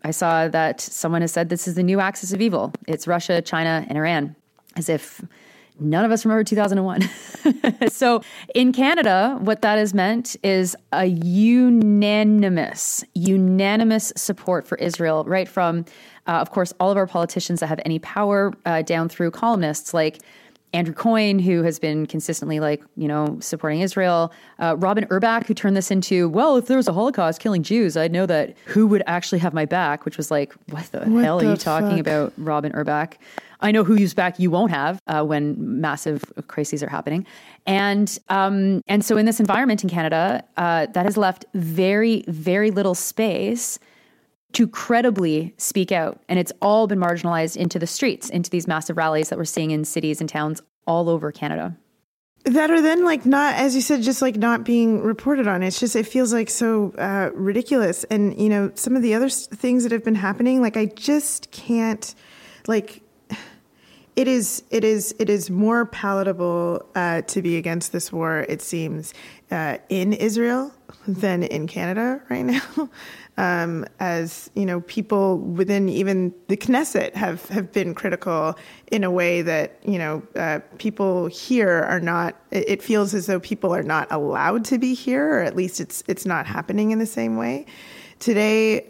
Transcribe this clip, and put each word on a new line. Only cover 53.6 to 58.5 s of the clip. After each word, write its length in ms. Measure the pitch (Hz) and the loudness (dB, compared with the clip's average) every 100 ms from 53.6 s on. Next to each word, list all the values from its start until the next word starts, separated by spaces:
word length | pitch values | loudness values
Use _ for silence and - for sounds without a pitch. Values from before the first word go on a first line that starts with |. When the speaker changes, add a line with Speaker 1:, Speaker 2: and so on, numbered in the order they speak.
| 269 262 | 2 0
Speaker 2:
you 60 | |
said, 220 | 240 285 | 2 0
just, 180 | 226 254 | 2 0
like, 140 | 262 208 | 0 2
not 300 | 233 233 226 | 0 0 2
being 360 | 240 226 214 | 2 4 2
reported 460 | 214 220 269 285 208 | 0 -2 0 2 2
on. 160 | 180 | 0
It's 160 | 185 180 | -2 -2
just, 160 | 240 226 | -2 0
it 100 | 220 | 0
feels, 280 | 254 247 | 0 2
like, 160 | 233 226 | 2 -2
so, 440 | - 233 220 202 - | -2 0 2 0 -2
uh, 320 | 190 196 185 | -4 0 -2
ridiculous. 680 | - 190 208 247 269 196 180 - | -2 0 0 2 2 2 -2 -2
And, 260 | 214 202 - | 0 0 2
you 100 | |
know, 220 | 214 | 2